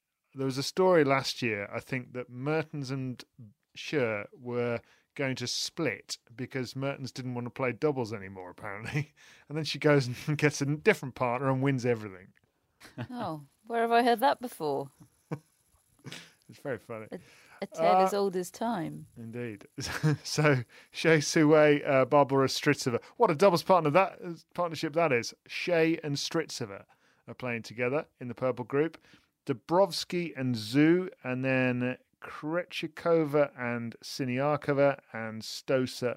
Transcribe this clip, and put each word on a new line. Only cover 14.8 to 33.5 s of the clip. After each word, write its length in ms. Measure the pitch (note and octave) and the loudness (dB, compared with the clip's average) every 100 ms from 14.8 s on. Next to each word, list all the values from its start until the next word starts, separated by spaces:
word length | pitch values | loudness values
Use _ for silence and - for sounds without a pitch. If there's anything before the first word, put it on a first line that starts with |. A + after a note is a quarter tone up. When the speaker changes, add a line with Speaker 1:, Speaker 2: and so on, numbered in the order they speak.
| C#3 _ - _ - | -4 _ -20 _ -12
Speaker 1:
<laughs> 80 | D3+ _ _ _ _ _ _ - - - _ _ | -12 _ _ _ _ _ _ -18 -16 -18 _ _
It's 100 | A2+ | -16
very 180 | D3 A2+ | -10 -10
funny. 280 | - A2+ G#2+ | -10 -14 -12
Speaker 2:
A, 60 | F#3 - - _ - | -16 -16 -20 _ -14
a 40 | G3 | -12
tale 300 | E3 E3 F#3 | 0 4 6
as 140 | F#3+ | 4
Speaker 1:
Uh, 60 | G3+ | 2
Speaker 2:
old 160 | G3 F#3 | -2 -2
as 140 | F3+ | -6
time. 560 | - A#3 G#3+ D#3 D3+ D#3 - | -6 -4 -4 -6 -10 -16 -16
Speaker 1:
Indeed. 500 | A2+ A#2 A#2+ G#2 - - - | -12 -8 -8 -10 -16 -10 -8
<laughs> 300 | - D#3 D3 | -2 -2 -2
So, 400 | - - D3+ C3 A#2 - - | -4 0 2 2 0 -14 -18
Shea 300 | - E3 D#3+ | -2 2 4
Sue, 340 | C#3+ E3+ D3+ | 4 4 6
uh, 500 | D#3 D3+ D3 - C3+ B2+ | 8 8 6 4 2 4
Barbara 400 | D3 C3+ C3+ C3 | 4 4 4 2
Stritzever. 520 | - D3+ C#3 C3 A#2 - - | 2 0 2 0 -2 -4 0
What 140 | A3+ | 2
a 40 | |
doubles 280 | D3 G3 E3+ | 6 6 4
partner 280 | - F#3 D#3+ | 4 4 6
that, 280 | F3 F#3+ - F3+ E3 _ | 4 2 -2 -14 -14 _
partnership 380 | - F3 D#3 D#3+ | -6 -4 -4 -2
that 180 | D3+ E3 | 2 2
is. 220 | A#2+ A2 - - | 2 -2 -12 -14
Shea 520 | - - E3+ D#3+ E3 | -8 0 2 4 2
and 120 | D#3 C#3 | -2 -4
Stritzever 680 | - E3 - - A2 G2 - _ _ _ - | -2 -4 -4 -6 -10 -10 -18 _ _ _ -20
are 60 | |
playing 280 | A#2 B2+ A#2 | -10 -6 -6
together 440 | - A2 B2 C#3+ - - | -8 -4 -2 -2 -6 -12
in 80 | B2 | -12
the 60 | |
purple 300 | A2+ C3 B2 | -4 -4 -4
group. 340 | A#2 C#3 D#3+ - _ _ _ _ - | -4 0 -2 -4 _ _ _ _ -8
Dabrowski 840 | B2 - E3+ G3 D3+ - F3 E3+ C3+ | -6 0 2 2 0 -4 -4 -4 -4
and 180 | C3 | -2
Zhu, 540 | A#2 G#2+ C3+ D#3 F3+ F#3 - | -2 0 4 6 6 2 -8
and 180 | B2+ B2+ | -6 -4
then 520 | C3 C3 B2+ B2 B2 B2+ _ _ | 0 2 2 0 -2 -4 _ _
Krejcikova 1300 | - - D3+ E3+ E3+ - D#3+ - E3+ E3 D3+ D3 C#3 | -16 -10 -4 -4 -4 -8 -8 -4 2 4 4 4 2